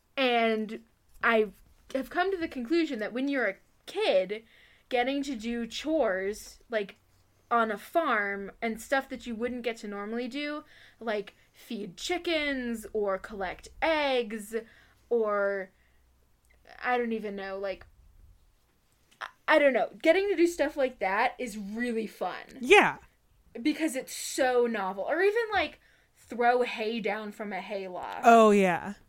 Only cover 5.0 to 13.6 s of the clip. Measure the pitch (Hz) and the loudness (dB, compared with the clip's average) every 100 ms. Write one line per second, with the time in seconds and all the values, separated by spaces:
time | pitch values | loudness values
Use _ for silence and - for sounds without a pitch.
5 | 247 277 277 233 226 233 226 - 285 311 | 0 0 -4 -4 -4 -4 -6 -6 0 2
6 | 220 185 196 220 - - - 220 190 - | 2 0 -4 -6 -12 -20 -4 -4 -4 -12
7 | _ _ _ _ - 233 220 202 - 339 | _ _ _ _ 0 2 2 -2 -2 0
8 | 302 220 202 202 196 - 226 226 - 269 | 2 2 0 -4 -8 -6 -6 -4 -2 -2
9 | 269 262 247 220 240 247 233 226 214 202 | -2 -10 -8 -4 -4 -4 -6 -6 -8 -8
10 | 202 233 247 277 294 302 - - - - | -6 -6 -6 -6 -6 -8 -12 -20 -20 -10
11 | 226 208 190 - _ - - 220 202 - | -4 -4 -6 -14 _ -20 -10 -8 -10 -8
12 | - 349 349 320 294 269 240 226 220 214 | -4 -4 0 0 0 -2 -4 -6 -4 -2
13 | 202 190 - 208 185 - | 0 -2 -6 -8 -8 -8